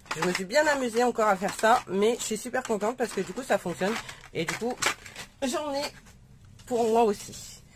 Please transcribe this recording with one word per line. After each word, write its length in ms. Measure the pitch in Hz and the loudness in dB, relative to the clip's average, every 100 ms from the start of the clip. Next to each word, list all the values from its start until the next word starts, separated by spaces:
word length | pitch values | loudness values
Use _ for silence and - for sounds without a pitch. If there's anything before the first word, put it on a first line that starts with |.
| - 156 | -10 -2
Je 120 | 180 | 0
me 60 | |
suis 120 | 185 185 | 0 2
bien 200 | 269 302 | 4 4
amusée 360 | 277 247 226 | 2 0 2
encore 240 | 247 233 214 | 2 4 2
à 80 | 185 | 2
faire 180 | 190 - | 0 2
ça, 220 | 220 226 - | 4 4 2
mais 280 | 196 214 247 | 2 2 2
je 40 | |
suis 140 | - 214 | -2 -6
super 240 | 247 247 | -4 -6
contente 340 | 254 214 208 254 | -2 -2 -2 -2
parce 160 | 233 | -4
que 100 | - | -2
du 120 | 185 | -4
coup, 80 | 185 | -6
ça 160 | 262 208 | -2 0
fonctionne. 360 | 180 165 185 226 - - - - | 0 -2 -2 -2 -6 -16 -10 -6
Et 100 | 165 | -4
du 80 | |
coup, 220 | - 233 247 - - - - - - | -4 -4 -2 -2 -2 -10 -18 -18 -6
j'en 320 | 269 311 302 | -4 -2 -2
ai 80 | 277 294 - - - - - - - - | -4 -6 -10 -20 -20 -20 -20 -20 -20 -4
pour 200 | 240 233 | 0 2
moi 140 | 226 | 4
aussi. 600 | 226 208 - - - - - | 4 2 -6 -16 -16 -20 -20